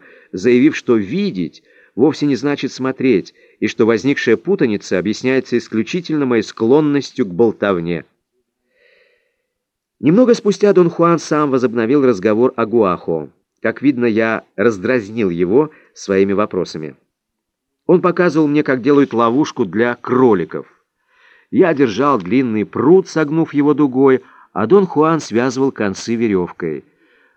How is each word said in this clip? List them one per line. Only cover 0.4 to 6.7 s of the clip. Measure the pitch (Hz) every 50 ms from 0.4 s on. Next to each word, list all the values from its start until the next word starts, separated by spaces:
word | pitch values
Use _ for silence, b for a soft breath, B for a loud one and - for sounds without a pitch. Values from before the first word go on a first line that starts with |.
| 90 123 123 123 131 156 -
что | - - - 120
"видеть" | 110 98 92 131 190 208 190 117 92 85 73 - - b b b b b b b
вовсе | - 127 156 131 - 151
не | 147 135
значит | 104 131 147 143 135 - 127 -
"смотреть", | - 127 131 131 - 123 151 190 90 - - b b b b b b
и | -
что | 110 - - 117
возникшая | 107 117 104 - 139 143 - - 127 110
путаница | - - 175 202 - 160 117 104 98 - - 107 90
объясняется | 85 104 107 - - 127 131 131 127 - 123
исключительно | 117 - - - 110 107 - - 185 175 - 156 147 139
моей | 127 120 113 98
склонностью | - - - 113 113